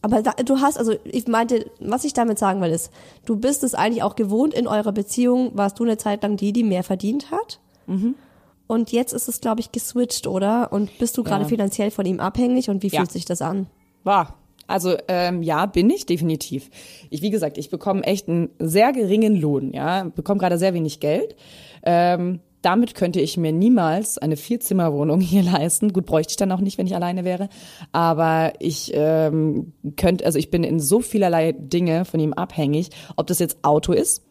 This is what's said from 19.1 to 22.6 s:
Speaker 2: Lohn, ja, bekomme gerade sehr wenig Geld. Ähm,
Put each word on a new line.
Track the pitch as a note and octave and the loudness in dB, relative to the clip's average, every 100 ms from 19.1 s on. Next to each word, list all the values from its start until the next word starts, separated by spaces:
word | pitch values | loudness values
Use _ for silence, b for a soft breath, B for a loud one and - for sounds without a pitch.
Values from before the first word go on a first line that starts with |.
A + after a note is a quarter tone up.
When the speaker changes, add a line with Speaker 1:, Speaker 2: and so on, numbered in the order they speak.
| G#3 A3 G3+ | 2 4 4
Speaker 2:
Lohn, | D3+ C#3 C3+ | 2 0 -2
ja, | - D3 F#3 F3+ | -4 -2 -2 -4
bekomme | - D3 G3+ | -8 -2 0
gerade | F3+ F3 | 2 2
sehr | F#3+ | 2
wenig | F3 D#3+ - | 0 -2 -2
Geld. | D3+ E3 A4 - B B B B | 0 0 -2 -8 B B B B
Ähm, | - E3+ F3 F3+ F3 F3+ _ _ | 2 4 4 2 -2 -4 _ _